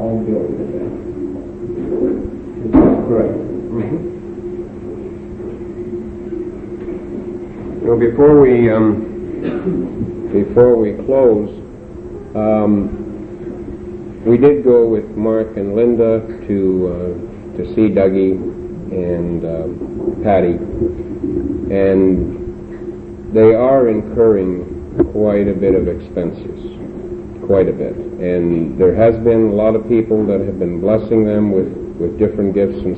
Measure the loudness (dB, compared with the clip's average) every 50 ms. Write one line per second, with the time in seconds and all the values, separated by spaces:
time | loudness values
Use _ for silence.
0 | -4 -4 -4 -2 -2 -2 -2 -2 -2 -4 -6 -6 -6 -6 -6 -8 -8 -8 -8 -10
1 | -10 -10 -10 -8 -8 -8 -8 -10 -12 -12 -12 -12 -10 -8 -8 -6 -6 -4 -2 -2
2 | 0 0 -2 -2 -6 -8 -10 -10 -12 -12 -10 -8 -4 2 4 6 6 6 4 2
3 | 0 0 0 2 2 0 -2 -4 -6 -6 -8 -8 -8 -6 -4 -4 -4 -4 -4 -6
4 | -6 -8 -10 -10 -12 -12 -12 -10 -10 -10 -8 -8 -10 -10 -12 -12 -12 -12 -12 -10
5 | -12 -12 -12 -12 -12 -12 -12 -10 -10 -10 -10 -10 -12 -12 -10 -10 -10 -8 -8 -8
6 | -8 -10 -10 -10 -10 -10 -8 -8 -8 -8 -10 -10 -12 -12 -10 -10 -8 -8 -8 -10
7 | -10 -10 -10 -10 -8 -8 -10 -10 -10 -12 -12 -12 -10 -10 -8 -4 0 2 2 4
8 | 2 2 4 6 8 8 10 10 8 8 6 6 6 4 4 4 4 4 2 0
9 | -2 -6 -8 -8 -8 -8 -8 -6 -6 -4 -4 -4 -4 -2 -2 -2 -4 -4 -6 -6
10 | -6 -6 -8 -8 -6 -2 0 0 0 2 4 6 6 6 6 4 2 0 -2 -4
11 | -2 0 2 4 6 6 4 4 0 -4 -8 -12 -16 -16 -16 -18 -18 -16 -16 -14
12 | -14 -14 -14 -14 -12 -8 -4 -2 2 2 2 4 4 4 4 2 2 -2 -6 -8
13 | -10 -10 -10 -12 -12 -12 -12 -12 -12 -10 -10 -10 -10 -12 -12 -12 -12 -12 -12 -12
14 | -12 -12 -10 -4 2 4 6 8 8 6 6 6 6 6 6 6 6 6 2 0
15 | -2 -4 -4 -2 0 2 2 2 0 -2 -4 -4 -4 -2 0 2 4 4 4 4
16 | 4 4 4 2 0 -4 -10 -10 -4 -2 0 2 2 2 2 2 0 0 -2 -4
17 | -6 -6 -6 -8 -10 -12 -14 -14 -14 -12 -8 -8 -6 -4 2 2 2 4 4 4
18 | 4 4 4 2 2 2 0 0 -2 -6 -8 -8 -10 -10 -10 -10 -10 -6 -4 -4
19 | -2 -2 -2 -2 -2 -2 -2 -4 -4 -4 -4 -4 -6 -6 -8 -8 -8 -8 -8 -6
20 | -4 -4 -4 -2 0 2 4 4 4 2 0 -2 -4 -6 -4 -2 -2 -2 -4 -6
21 | -8 -10 -8 -6 -6 -4 -4 -4 -4 -4 -4 -4 -4 -2 0 2 4 4 4 6
22 | 4 4 4 2 0 -4 -6 -8 -10 -10 -12 -12 -14 -14 -14 -12 -12 -12 -12 -12
23 | -14 -14 -16 -14 -8 0 4 6 8 8 8 6 6 4 6 6 6 4 2 0
24 | -2 -2 2 4 6 6 6 4 2 0 -2 -4 -6 -8 -10 -12 -12 -6 -2 -2
25 | -2 0 0 0 2 2 4 2 2 2 0 0 2 2 2 2 2 0 -4 -6
26 | -8 -8 -6 -4 -4 -4 -4 -8 -10 -12 -12 -10 -12 -12 -12 -12 -12 -12 -12 -12
27 | -12 -10 -10 -12 -12 -14 -14 -8 -2 2 4 4 4 2 0 -4 -4 -6 -6 -8
28 | -10 -10 -8 -6 -4 -2 0 0 2 2 2 0 -2 -2 0 4 4 4 6 6
29 | 4 4 4 4 2 4 4 4 4 2 2 2 2 2 2 0 0 2 2 2
30 | 2 2 2 0 2 2 0 0 0 -2 -2 -2 -2 -2 -2 0 0 2 2 2
31 | 2 2 2 2 4 2 2 2 2 2 2 2 0 -2 -4 -8 -10 -10 -6 -4
32 | -4 -4 0 0 0 0 0 0 0 0 2 2 0 0 0 -4 -4 -6 -4